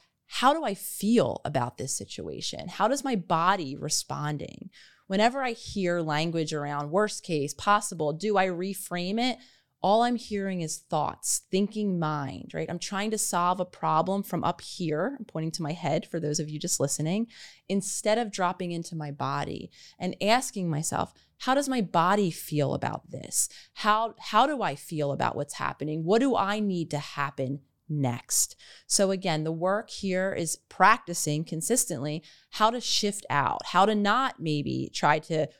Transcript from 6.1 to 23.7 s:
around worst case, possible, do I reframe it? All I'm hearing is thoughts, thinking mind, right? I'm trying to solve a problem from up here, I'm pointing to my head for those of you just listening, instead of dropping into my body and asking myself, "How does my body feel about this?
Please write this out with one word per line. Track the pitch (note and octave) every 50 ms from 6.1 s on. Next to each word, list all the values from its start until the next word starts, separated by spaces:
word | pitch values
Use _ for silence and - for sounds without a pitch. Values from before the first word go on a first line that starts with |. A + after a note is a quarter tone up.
| D3 D3+ D#3+ E3+ E3 E3 D#3+ D#3 D#3+
around | D3 D3 C#3+ D3 C#3+ D3 D3
worst | D#3+ G3 G#3+ G#3 - -
case, | - - E3 D3 C#3 C#3+ -
possible, | - - G#3 G#3 G#3+ G#3+ - G3 E3 D#3 D3 D#3
do | D#3+ G3+ G#3+ G#3
I | F#3+ F#3+ F#3
reframe | F3 E3 F#3 G3 F#3+ - - - F3+ F3 F3 F3+ G3+ A#3
it? | A#3+ B3+ A#3 - - - _ _ _ _ _ _
All | - F#3 G#3 A3+ A#3+
I'm | A#3+ B3
hearing | A3+ - - G#3+ G3+ G3 G3 F#3+ F3+
is | E3 D#3+ - -
thoughts, | - - F3 D3+ D3 - - - - - - - _ -
thinking | - F#3+ G#3 G3+ G#3 G#3+ G#3 G3+ F#3 E3+
mind, | D#3+ D3+ D3+ D3 C#3 - - - - - -
right? | E3 D#3+ -
I'm | F3 E3+
trying | - - G3+ F#3+ G#3 A3
to | A3 G#3
solve | - - - F3 F3 F3+ F#3 F#3+
a | F3+
problem | F3+ - - - D#3 D#3 D#3+ E3 F#3 G3 G3+ G3
from | - F#3 E3 -
up | F3 F3 -
here, | - - - - F3+ D#3 D3+ D3+ F3+ C4 C#4 -
I'm | G#3+
pointing | - - E3 D#3+ D#3+
to | D#3+ - D#3+
my | D3
head | E3 F3 E3+ C#3+ D#3 - -
for | - - E3
those | D#3+ D3 D3+ E3
of | D3+ D3+
you | D3+ D3+
just | - E3+ - -
listening, | C#3 C#3+ - - D3+ D#3 F#3 A3 A#3 A#3 - - - - - - _ -
instead | G3 G3+ G3 - - - - G#3+ G#3+ A#3
of | A#3+ G#3
dropping | - - F3+ F3 F#3 - F#3 F3
into | E3+ E3+ E3+ - F3
my | D#3+ D3+ D3
body | D3 C#3+ C3 C3+ C#3+ C#3+ D3 D#3 D#3 - - - _ - - - - -
and | F3 F#3 - -
asking | F#3+ G3+ A3+ B3+ B3+ - - G#3 F3+ E3+
myself, | D3+ D3 D#3+ - - - - - _ _ _ _ _ _
"How | - B3+ C4
does | C#4+ C#4+ C4+
my | C4 B3
body | G3+ E3 - E3+ E3 F3+ G3+ G#3 G3+ E3+
feel | D#3+ - - - D3 D3 C#3+ C3+ C3+
about | C3 - - - - _ -
this? | - - - - - - - - - - - _